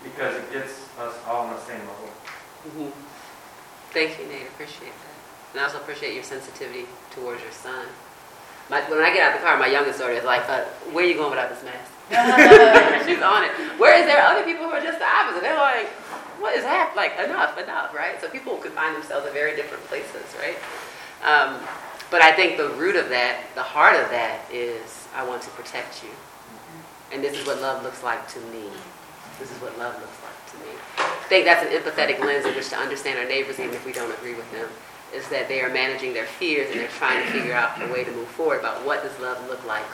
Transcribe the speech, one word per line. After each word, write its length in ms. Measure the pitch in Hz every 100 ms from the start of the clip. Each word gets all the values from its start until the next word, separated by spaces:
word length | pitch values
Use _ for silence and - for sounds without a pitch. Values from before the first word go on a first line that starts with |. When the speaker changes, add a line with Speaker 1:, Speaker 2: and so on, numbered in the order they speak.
Speaker 1:
because 320 | 90 143 160 165
it 160 | -
gets 320 | 135 131 - - -
us 160 | 117 117 113
all 200 | 120 117
on 60 | 107
the 60 |
same 180 | - 110
level. 300 | 104 101 110 - - - - - 156
Speaker 2:
Mm-hmm. 220 | 151 143 - - - - - - - - - -
Thank 260 | 160 156 156
you, 60 | 135
Nate. 200 | 139 131
Appreciate 400 | - 147 - 120
that. 240 | - - - - - -
And 80 | 139
I 20 |
also 140 | 143 143
appreciate 360 | 143 143 147
your 100 | 123
sensitivity 640 | 123 135 135 - 131 127 123 - -
towards 300 | - 123 120
your 100 | 113
son. 340 | 110 123 127 120 - - - - - - - -
My, 120 | 143 147
when 80 | 156
I 120 | 165
get 100 | 180 151
out 140 | 143
the 40 | 170
car, 120 | 143
my 100 | 131
youngest 300 | 139 139 127
daughter 160 | 127
is 120 | 120 127
like, 220 | 123 -
"Uh, 160 | 131 - - -
where 120 | 156 180
are 20 |
you 80 | 151
going 160 | 147
without 180 | 131 123
this 140 | 120
mask?" 260 | - - - - -
<laughs> 1000 | - 240 254 202 214 220 220 - - -
She's 140 | -
on 200 | 190 208
it. 80 | - - 311 -
Whereas 260 | 466 339 330
there 160 | 285
are 140 | - 359
other 80 |
people 220 | 339 339 330
who 60 |
are 100 | 294
just 160 | 320 -
the 80 | -
opposite. 340 | 320 - 349
They're 140 | 277 311
like, 300 | 277 240 208 - - - - -
"What 100 | 415 277
is 80 | 247
hap-, 300 | 359 320 202
like, 220 | 170 -
enough, 400 | 196 - 160 -
enough," 380 | 175 175 - 147
right? 240 | 170 -
So 60 | 165
people 280 | 262 - 208
can 140 | 165
find 200 | 156 160 151
themselves 300 | - 143 143
in 80 |
very 220 | 139 151 151
different 280 | 143 - -
places, 380 | - - - - -
right? 200 | 147 - - - - - - -
Um, 360 | - 147 135 131 - - - - -
but 100 | 175
I 100 | 160
think 240 | 160 180 -
the 120 | 147
root 260 | 127 175 190
of 140 | 127
that, 460 | 123 123 123 - -
the 80 |
heart 320 | - 151 170 165
of 60 | 120
that 300 | 120 113 110 -
is, 560 | 123 120 113 110 - - 131
"I 80 |
want 180 | 127 123
to 60 | -
protect 520 | - - 131 - -
you. 60 | 107 - - - - 220 - 160 - - -
And 100 | 135
this 140 | 143 143
is 80 | 139
what 140 | 127
love 200 | 135 123
looks 200 | 123 120
like 240 | 123 113 - 131
to 40 | 113
me. 160 | 113 101 95 92 - - - - -
This 100 | 131
is 100 | 123
what 160 | 123 113
love 160 | 123 120
looks 240 | - -
like 300 | - - -
to 60 | - -
me." 80 | - - -
I 300 | - - -
think 160 | 190 170
that's 180 | 170 160
an 60 |
empathetic 480 | 160 156 151 147 135
lens 260 | 143 143 135
in 80 |
which 140 | 131 131
to 60 | 110
understand 400 | 131 139 143 127
our 80 | 123
neighbors, 340 | 135 139 123
even 140 | 127
if 120 | 120 131
we 60 |
don't 180 | 123 117
agree 200 | 110 120 117
with 140 | 113
them, 160 | 110 113 - - - -
is 140 | 131 -
that 220 | 139 120
they 100 | 135
are 80 | 123
managing 440 | 131 131 131 131
their 120 | 117 113
fears 440 | - 180 147 135
and 80 | 117
they're 80 | 117 -
trying 260 | 135 127 120
to 60 |
figure 220 | 113 123
out 280 | 123 117 -
a 100 | 120
way 120 | 127 123
to 60 |
move 160 | 120 120
forward 300 | - 160 131
about 260 | 120 110 135
what 180 | 151
does 140 | 135 -
love 180 | 127 123 127
look 160 | 123 117
like 180 | 107 -